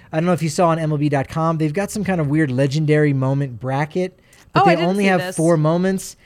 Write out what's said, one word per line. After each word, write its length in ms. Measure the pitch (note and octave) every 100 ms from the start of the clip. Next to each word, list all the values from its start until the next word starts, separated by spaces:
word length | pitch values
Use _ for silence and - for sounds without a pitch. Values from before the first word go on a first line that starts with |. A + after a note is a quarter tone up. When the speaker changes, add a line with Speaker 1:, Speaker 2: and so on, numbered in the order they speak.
| -
Speaker 1:
I 60 | D#3+
don't 80 |
know 80 | F3
if 100 | E3+
you 60 | D#3+
saw 200 | C#3+ F3
on 80 | D#3+
M 120 | D#3
L 60 | D3+
B 140 | D3
dot 180 | C#3 C3
com, 300 | D#3 D#3+ E3
they've 140 | D#3
got 180 | D3+ G3
some 120 | G#3+
kind 160 | F#3 F#3
of 100 | D3
weird 220 | D3+ D#3
legendary 600 | B2 C#3 C#3 D3+ D3+ D3+
moment 480 | C3+ C3 C#3 C#3+ A#2
bracket, 580 | B2 C3+ D3+ F3+ F#3 - _ - -
but 80 | -
Speaker 2:
Oh, 20 |
Speaker 1:
they 80 | G4
Speaker 2:
I 40 | -
didn't 120 | E3+
Speaker 1:
only 160 | G3
Speaker 2:
see 40 | G3
Speaker 1:
have 120 | F#3
Speaker 2:
this. 160 | F3+ -
Speaker 1:
four 220 | D#3+ E3+
moments, 580 | D3+ E3+ F#3 F#3+ - -